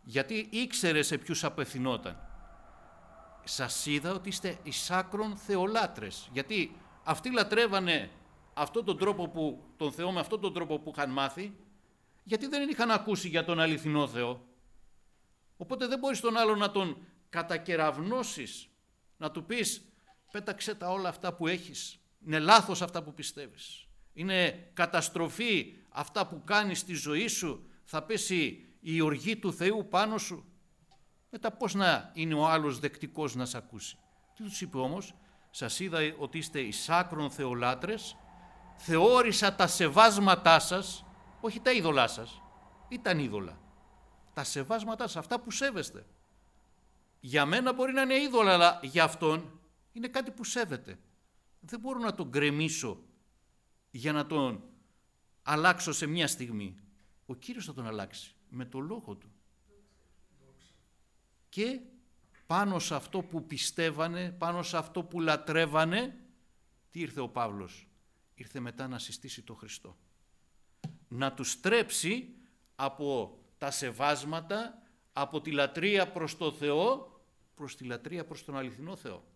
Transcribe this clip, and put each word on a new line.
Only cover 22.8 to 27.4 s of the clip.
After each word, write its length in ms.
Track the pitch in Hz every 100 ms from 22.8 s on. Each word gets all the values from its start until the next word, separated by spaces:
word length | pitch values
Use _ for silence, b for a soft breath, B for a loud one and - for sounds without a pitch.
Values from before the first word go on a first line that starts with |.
αυτά 200 | 175 170
που 120 | 151
πιστεύεις. 760 | 151 139 - 131 - - - - - -
Είναι 580 | - 180 185 170 - -
καταστροφή 1040 | - 170 175 160 175 165 - 233 190 - - -
αυτά 380 | - 147 214 190
που 160 | 160
κάνεις 340 | 165 208 208 175
στη 160 | -
ζωή 340 | 165 147 151 226
σου. 400 | -